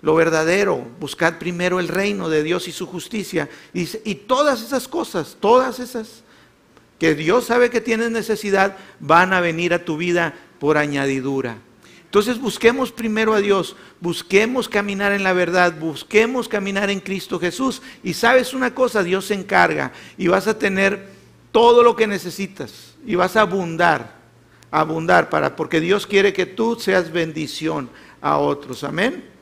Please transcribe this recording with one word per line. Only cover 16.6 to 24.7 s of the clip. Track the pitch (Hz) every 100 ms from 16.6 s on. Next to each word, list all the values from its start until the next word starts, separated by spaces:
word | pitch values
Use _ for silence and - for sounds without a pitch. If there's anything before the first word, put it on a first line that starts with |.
| 196 196 202
en | 196
Cristo | 190 190 - 185
Jesús. | 175 170 262 - - -
Y | -
sabes | - 233 254 247
una | 262 247
cosa, | 254 247 214
Dios | 175 190 190
se |
encarga | 202 185 190 175 151 131 - - -
y | 185
vas | 185 202
a | 220
tener | 202 190 196 190 - - - _ _
todo | 220 233 240
lo | 240 233
que | 214
necesitas | 202 160 - 196 - 127 - - - -
y | 175
vas | 180 220
a |
abundar, | 208 190 175 160 175 147 113 - _ _ _ _ -